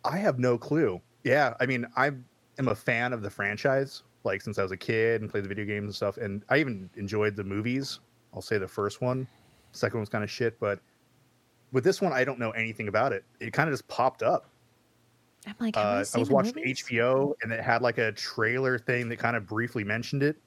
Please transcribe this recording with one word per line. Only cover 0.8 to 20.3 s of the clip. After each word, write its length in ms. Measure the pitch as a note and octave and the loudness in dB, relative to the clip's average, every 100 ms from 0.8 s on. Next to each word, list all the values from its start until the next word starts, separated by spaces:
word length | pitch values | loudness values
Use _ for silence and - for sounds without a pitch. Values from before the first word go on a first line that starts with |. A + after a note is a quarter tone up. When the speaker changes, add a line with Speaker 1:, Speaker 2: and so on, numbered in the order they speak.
| B2+ F2+ _ _ | 2 0 _ _
Speaker 1:
Yeah, 300 | B2 C#3 C3+ A2+ | 2 4 4 2
I 60 | C3 | -2
mean, 200 | B2+ A#2+ - | 0 -2 0
I 120 | C#3 C3+ B2 _ _ - | 0 0 -16 _ _ -2
am 80 | C3 | 0
a 80 | G#2+ | 0
fan 380 | - A#2 B2 | 0 0 0
of 80 | A#2+ | -4
the 80 | G2+ | -8
franchise, 760 | - G2+ G#2+ C#3+ C3+ C#3 - _ _ | -4 -4 0 0 2 -2 -8 _ _
like, 180 | A2 G2 | -4 -4
since 160 | - G#2 | -4 -4
I 40 | |
was 80 | F#2+ | -2
a 60 | F#2 | -4
kid 440 | - A2+ A2+ A2+ | -2 2 2 2
and 80 | G#2+ | -2
played 140 | G#2+ G2 | -6 -4
the 20 | |
video 180 | G2+ G#2 | -6 -4
games 200 | G#2 G#2 | -4 -6
and 100 | G2 | -4
stuff, 220 | G#2 - | -4 -2
and 260 | A2 G2 - | -6 -6 0
I 80 | C3+ | 0
even 300 | C#3+ G2+ F#2 - | 2 -4 -10 -10
enjoyed 400 | G2+ G#2+ G#2+ G#2 | -4 0 0 0
the 80 | |
movies. 560 | G2 G2+ A2 C3 C3+ - _ _ _ | -6 -4 -2 -2 -4 -10 _ _ _
I'll 80 | A2 | -14
say 160 | - G#2+ | -2 -2
the 100 | F#2+ | -2
first 340 | - G2+ - | -4 -4 -2
one. 260 | B2+ C3 C3 _ _ _ _ | -2 -2 -6 _ _ _ _
Second 280 | - A2 A#2 | -4 -2 -2
one's 100 | G#2 | -4
kinda 180 | A2 G#2 | -4 -6
shit, 320 | - A#2 A2 | -2 -2 0
but 220 | G#2+ G2 _ _ _ _ _ _ _ _ _ | -4 -4 _ _ _ _ _ _ _ _ _
with 120 | C3 D#3+ | 2 2
this 160 | - | 2
one, 120 | F3+ | 0
I 120 | C3 B2+ | 2 0
don't 140 | A#2+ | 0
know 120 | A2+ | -4
anything 360 | A2+ A2+ G#2+ G#2+ | -2 -4 -4 0
about 240 | G#2+ C3 | 2 2
it. 120 | G2 _ _ | 0 _ _
It 140 | A2+ | -2
kinda 180 | B2 D#3+ | 2 2
just 140 | C3+ - | 0 -4
popped 340 | - B2+ - | 2 2 2
up. 280 | A2+ C3 - _ _ _ _ _ _ _ _ _ - | 2 2 -2 _ _ _ _ _ _ _ _ _ -18
Speaker 2:
I'm 100 | G#3 | -4
like, 160 | A3+ A3 | -2 2
"Have 140 | G#3 | 2
I 100 | G#3 | 2
Speaker 1:
Uh, 40 | - | 0
I 40 | A#3 | 0
Speaker 2:
seen 20 | |
Speaker 1:
was 100 | - | 4
Speaker 2:
the 60 | C3+ | 4
Speaker 1:
watching 180 | G#3+ C#4 | 4 -2
Speaker 2:
movies?" 100 | B2+ | -6
Speaker 1:
H 200 | B2+ - | -6 -2
B 160 | A#2 | 2
O, 340 | A#2+ C3 C#3+ C#3+ | 4 4 2 -2
and 100 | A#2 | -4
it 80 | A2+ | -2
had, 200 | A#2 A#2 | 2 2
like, 160 | A#2+ A#2 | 2 2
a 140 | A2 | 0
trailer 680 | G#2+ - - A2 B2+ C3 B2+ | 0 -8 0 2 2 0 0
thing 320 | - B2 A#2 | 0 -2 -2
that 80 | A#2 | -2
kinda 220 | A#2 A#2 | 0 0
briefly 420 | F#2 G#2+ A#2 A#2 | -2 -4 -2 -2
mentioned 380 | G2+ A2 B2 C#3 | -2 -2 -2 0
it. 180 | C#3+ | 0